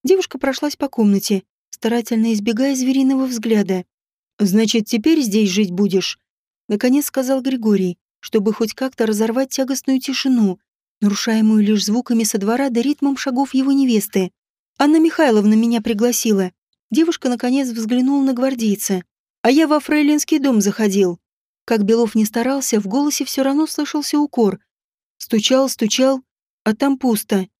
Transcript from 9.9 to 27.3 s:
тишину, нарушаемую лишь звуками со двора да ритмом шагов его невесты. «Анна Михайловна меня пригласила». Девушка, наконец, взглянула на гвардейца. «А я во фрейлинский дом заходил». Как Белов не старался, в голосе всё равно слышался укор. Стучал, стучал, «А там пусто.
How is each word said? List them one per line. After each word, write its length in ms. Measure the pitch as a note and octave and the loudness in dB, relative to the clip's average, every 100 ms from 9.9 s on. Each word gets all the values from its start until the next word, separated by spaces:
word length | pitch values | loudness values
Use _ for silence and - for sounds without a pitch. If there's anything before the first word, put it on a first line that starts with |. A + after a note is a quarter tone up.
| C4 | -4
тишину, 600 | C4+ B3+ C4+ B3 G3+ F3+ _ _ _ _ | -2 -4 0 2 2 -2 _ _ _ _
нарушаемую 600 | G#3 G3+ - A3 G#3+ G#3+ | -2 -2 -2 2 4 4
лишь 200 | G#3 G#3+ | 2 0
звуками 400 | G3+ A3+ - A#3 | 0 -4 0 -2
со 120 | A3+ G#3 | 0 -2
двора 320 | G3 A#3+ C#4 | -2 0 0
да 140 | A#3 | 0
ритмом 340 | C4 D4 C#4 C4+ | -2 0 -2 -2
шагов 380 | C#4 B3 C#4 | -4 -2 0
его 180 | C4 C4+ | 0 2
невесты. 580 | C#4 C4 A3 - G3 F#3 _ _ _ _ _ | 2 2 2 0 -4 -4 _ _ _ _ _
«Анна 220 | D4 D#4+ | 2 4
Михайловна 540 | D#4+ - D4 G#3+ G#3 | 2 2 2 4 4
меня 260 | A3 A#3 A#3 | 4 2 0
пригласила». 720 | A3+ G#3+ A#3+ A#3 A3+ G3+ F#3 _ _ _ _ | -2 0 0 0 0 0 0 _ _ _ _
Девушка, 380 | A#3+ E4 D#4+ B3+ | 0 0 0 -4
наконец, 400 | A#3+ B3 C4+ C4 | -2 -2 0 -2
взглянула 540 | A3+ A3 B3 B3+ C#4 | -4 -2 0 2 2
на 120 | C4+ | 0
гвардейца. 680 | B3 C4 C4 A3 G3 - F#3 - _ _ _ | 0 -2 0 -2 -2 -2 -4 -6 _ _ _
«А 80 | A3+ | 2
я 160 | C#4 D#4 | 4 4
во 140 | D4+ | 2
фрейлинский 580 | - D4+ D4 D4+ - D#4 | 0 0 2 0 0 0
дом 220 | C#4 A3 | 2 2
заходил». 580 | G3 G3+ G#3+ G3 F3+ E3+ _ _ _ _ | 0 0 0 2 0 0 _ _ _ _
Как 200 | - A3 | -4 0
Белов 300 | G#3 A3+ A3+ | 2 2 2
не 100 | A3 | 0
старался, 560 | G#3 A#3 A#3+ C#4 C4 A3 | 0 -2 -2 -2 -2 -2
в 60 | G3 | -2
голосе 380 | B3 D4 - | -2 -2 -2
всё 180 | C4+ - | -6 -2
равно 240 | C4+ C#4 D#4 | 0 0 -2
слышался 520 | - D4 D4+ C#4+ D4 | -4 -6 -6 -2 -2
укор. 400 | D4 - G#3+ G3 _ _ _ _ _ _ | 0 0 0 0 _ _ _ _ _ _
Стучал, 500 | - A3 - C4 C4+ | -4 -2 2 2 0
стучал, 540 | - A3 - C4 C4+ _ _ _ _ | -2 -2 2 2 0 _ _ _ _
«А 100 | G#3+ | -4
там 240 | A3 C#4 C4+ | 0 0 0
пусто. 500 | B3+ G#3+ - | 0 -2 0